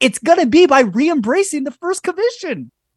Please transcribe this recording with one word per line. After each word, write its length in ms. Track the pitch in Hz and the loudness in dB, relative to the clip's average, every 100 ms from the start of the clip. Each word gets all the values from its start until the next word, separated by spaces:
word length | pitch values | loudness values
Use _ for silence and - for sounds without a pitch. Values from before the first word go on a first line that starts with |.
It's 180 | 254 - | -4 -2
gonna 280 | 302 349 262 | 2 2 4
be 200 | 302 359 | 4 4
by 140 | 269 | 4
re-embracing 840 | 226 202 311 311 208 349 392 302 | 2 0 0 0 -2 -2 -2 -6
the 60 | 269 | -8
first 320 | - 349 370 | -8 -8 -6
commission 680 | - 349 480 - 349 185 117 _ _ | -6 -4 -4 -4 -10 -10 -12 _ _